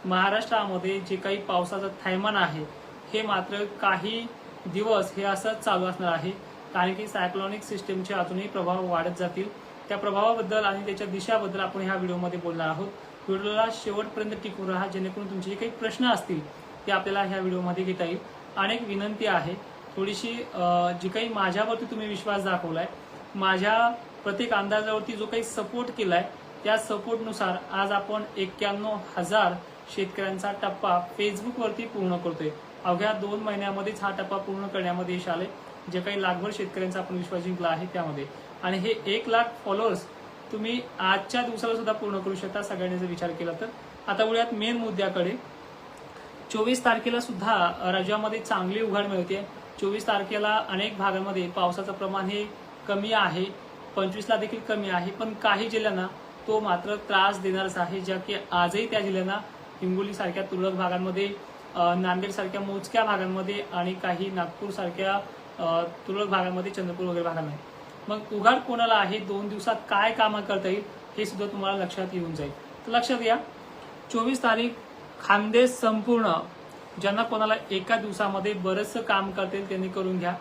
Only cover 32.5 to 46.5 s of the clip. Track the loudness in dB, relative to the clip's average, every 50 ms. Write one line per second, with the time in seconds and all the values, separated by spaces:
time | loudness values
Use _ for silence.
32.5 | -4 -6 -14 -16 -16 -2 2 2 2 4 4 2 2 2 0 -2 -2 -2 -2 -2
33.5 | -2 0 -2 -2 -2 -2 -2 -4 -4 -2 -2 -2 0 -2 -2 -2 -2 -2 -2 -4
34.5 | -4 -4 -4 -2 -2 0 0 0 0 0 -2 -2 -2 -2 -2 -2 -2 -2 -2 -4
35.5 | -6 -12 -16 -16 -16 -14 -10 -4 -4 -2 -2 0 0 2 2 2 2 2 -2 -4
36.5 | -2 -4 -4 -4 -2 -2 -2 -2 -2 -4 -4 -2 -4 -4 -2 -2 -4 -2 -2 -2
37.5 | -2 0 2 0 0 0 -2 -4 -4 -4 -2 -2 -4 -4 -6 -8 -10 -14 -16 -16
38.5 | -12 -4 -2 0 0 2 2 0 0 0 0 0 0 0 2 4 4 4 4 2
39.5 | -2 -6 -2 -2 0 2 2 2 2 0 -4 -10 -16 -16 -16 -16 -16 -16 -10 -8
40.5 | -6 -4 -2 -2 -2 -2 -4 -6 -4 0 4 4 4 4 2 0 0 0 0 0
41.5 | -2 -2 0 0 0 0 2 0 0 0 0 -2 -2 -2 -2 -2 -4 -2 -4 -4
42.5 | -4 -4 -4 -4 -2 -2 -2 -2 0 -2 -2 -2 -2 -2 -2 -4 -2 -2 -4 -4
43.5 | -4 -4 -6 -8 -8 -12 -16 -16 -16 -10 -4 -2 2 2 4 4 4 2 2 2
44.5 | 0 0 0 0 0 0 -2 -2 0 0 0 2 2 2 0 0 0 -4 -8 -12
45.5 | -16 -16 -16 -18 -18 -18 -18 -18 -16 -16 -16 -16 -16 -16 -16 -16 -16 -16 -10 -4